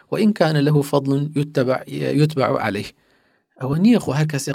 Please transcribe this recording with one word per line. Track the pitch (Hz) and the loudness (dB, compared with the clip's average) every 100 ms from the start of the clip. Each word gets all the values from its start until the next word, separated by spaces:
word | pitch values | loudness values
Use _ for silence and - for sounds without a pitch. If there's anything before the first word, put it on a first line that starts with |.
| _ | _
وإن | - 214 | 0 2
كان | 208 160 151 | 2 2 2
له | 143 147 | 2 2
فضل | 139 143 139 139 147 147 | 2 0 0 -2 -2 -4
يتبع، | 147 143 123 127 - 143 135 139 | -2 -2 0 -2 -6 -6 -2 2
يتبع | 151 151 117 131 110 | 0 2 0 0 -2
عليه.» | 98 - - _ _ _ _ _ - | -4 -8 -16 _ _ _ _ _ -10
ئەوە | 131 156 | -4 2
نییە | 214 214 | 4 4
خۆ | 135 139 | 2 -2
هەر | 156 | -2
کەسێ | 139 143 | -4 -6